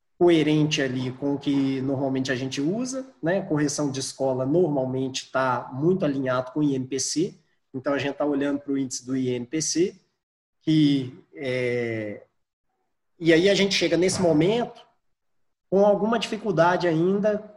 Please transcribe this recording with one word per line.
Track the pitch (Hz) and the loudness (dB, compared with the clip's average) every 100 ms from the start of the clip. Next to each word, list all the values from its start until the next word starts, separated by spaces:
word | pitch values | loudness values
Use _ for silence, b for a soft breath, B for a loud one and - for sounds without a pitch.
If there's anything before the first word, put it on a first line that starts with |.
| _ _ | _ _
coerente | 175 165 151 151 151 156 | 4 6 4 2 2 0
ali | 135 127 127 | -2 -2 -6
com | 127 143 | -4 -4
o | 143 | -4
que | 143 139 135 135 | 0 0 0 -2
normalmente | 131 135 135 131 131 | -2 -2 -2 -2 -2
a | 139 | -4
gente | 131 139 | -4 -4
usa, | 147 214 254 262 - _ | -2 -2 -4 -8 -12 _
né? | 156 190 | -2 -2
Correção | 185 151 147 - 143 | -2 -2 0 -2 -4
de | 131 | -4
escola | 131 - 135 131 131 | -8 -4 -2 -2 0
normalmente | 165 175 139 127 131 131 131 - | 2 2 0 -2 -4 -4 -6 -6
tá | 131 131 123 - | -2 0 -2 -4
muito | 131 160 190 151 | -2 0 0 0
alinhado | 139 127 127 127 | -2 -2 -2 -2
com | 156 | -2
o | |
I | 147 135 | 0 0
N | 127 | -4
P | 135 | -6
C, | - 147 202 - _ _ _ | -4 -2 -4 -6 _ _ _
então | 135 147 | -8 -4
a | 139 | -2
gente | 139 | -2
tá | 135 147 | -2 -2
olhando | 143 143 143 | 0 -2 -4
pro | 143 139 | -4 -4
índice | 131 - | -4 -8
do | 123 131 | -6 -4
I | 127 | -2
N | 123 120 | -4 -4
P | 160 | -6
C, | 156 156 190 - _ _ _ _ _ _ | -4 0 -2 -4 _ _ _ _ _ _
que, | - 156 143 139 123 - _ 160 | 0 4 4 2 -2 -12 _ -10
é... | 135 127 123 123 117 110 107 101 - _ _ _ _ _ _ _ _ _ | -6 -2 -2 -2 -2 -4 -6 -10 -16 _ _ _ _ _ _ _ _ _
e | 165 | 4
aí | 160 190 | 4 6
a | 196 | 4
gente | 196 | 2
chega | 190 170 165 | 2 2 2
nesse | 185 185 | 2 2
momento | 180 151 170 233 233 - - _ _ _ _ _ _ _ _ | 2 4 4 2 -2 -8 -20 _ _ _ _ _ _ _ _
com | 190 208 | 4 4
alguma | 196 208 233 | 4 2 0
dificuldade | - 214 220 160 170 180 175 | -2 -6 -2 2 2 4 2
ainda, | 160 180 202 208 208 - | 2 2 2 0 -2 -6